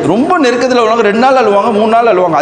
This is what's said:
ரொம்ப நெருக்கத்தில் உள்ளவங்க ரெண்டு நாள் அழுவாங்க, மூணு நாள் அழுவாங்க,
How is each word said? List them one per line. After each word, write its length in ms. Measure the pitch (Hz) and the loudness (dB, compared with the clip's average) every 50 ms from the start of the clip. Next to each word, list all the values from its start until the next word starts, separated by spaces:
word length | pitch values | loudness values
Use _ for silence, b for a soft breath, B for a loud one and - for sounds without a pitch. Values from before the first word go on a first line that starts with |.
| 131 139 | -2 -2
ரொம்ப 220 | 180 226 285 349 370 339 | -2 0 0 0 0 0
நெருக்கத்தில் 380 | 269 240 247 240 262 254 247 240 | 0 0 0 0 -2 0 0 0
உள்ளவங்க 220 | 226 214 226 233 214 208 | 0 0 0 0 0 0
ரெண்டு 140 | 202 233 247 | 0 0 0
நாள் 140 | 269 262 262 | 2 2 2
அழுவாங்க, 300 | 233 208 202 202 208 240 214 | 0 0 0 0 0 0 -2
மூணு 140 | 202 214 220 226 | -2 0 0 0
நாள் 160 | 226 240 233 | 2 2 2
அழுவாங்க, 260 | 190 180 180 170 156 143 | 2 0 0 0 -2 -2